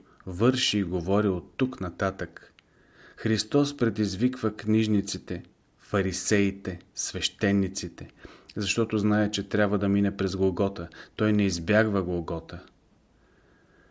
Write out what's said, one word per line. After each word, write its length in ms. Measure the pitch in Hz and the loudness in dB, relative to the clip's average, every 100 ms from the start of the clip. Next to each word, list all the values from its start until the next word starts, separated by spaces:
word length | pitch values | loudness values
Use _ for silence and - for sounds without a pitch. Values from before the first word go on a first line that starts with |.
| - - - | -16 -16 -10
върши 520 | 87 120 127 - 104 | 0 2 2 0 0
и 60 | |
говори 440 | 87 90 85 101 104 | 0 -2 2 2 2
от 240 | 90 - - | 0 -6 -4
тук 240 | 131 - | -4 -2
нататък, 720 | 87 - 98 92 87 - - _ _ _ _ - - - | -10 -4 -4 -4 -10 -12 -20 _ _ _ _ -20 -20 -6
Христос 600 | 107 110 - 143 143 - | -2 0 2 2 2 0
предизвиква 800 | 117 104 104 92 127 127 110 - | 0 0 -2 0 0 0 -4 -4
книжниците, 880 | 107 110 107 104 98 92 - 87 - _ _ _ | 2 2 4 0 0 -8 -8 -10 -10 _ _ _
фарисеите, 1000 | - 101 95 85 - 104 98 98 - 87 - | -4 -2 0 -2 2 2 2 -2 -8 -10 -12
свещениците, 1160 | - - 95 - - 101 98 95 - 87 - 87 - - - - - | -10 -8 -4 -6 0 2 4 2 -2 -8 -10 -16 -16 -20 -20 -12 -6
защото 420 | 98 - 110 107 | -2 0 0 2
знае, 320 | 104 104 104 | 2 2 2
че 180 | 101 - | -2 -2
трябва 300 | 104 101 101 | 0 2 2
да 100 | 98 | 2
мине 280 | 101 101 98 | 2 2 0
през 200 | 98 95 | -2 2
Голгота. 520 | 95 90 98 98 87 - - - | 0 2 -2 -2 -10 -14 -16 -2
Той 160 | 107 | 2
не 140 | 104 98 | 4 2
избягва 560 | 85 82 107 110 101 | 0 2 4 4 0
Голгота, 640 | 90 87 82 82 - 87 - _ _ _ _ _ _ _ _ _ _ _ _ | 0 -2 -4 -6 -8 -16 -16 _ _ _ _ _ _ _ _ _ _ _ _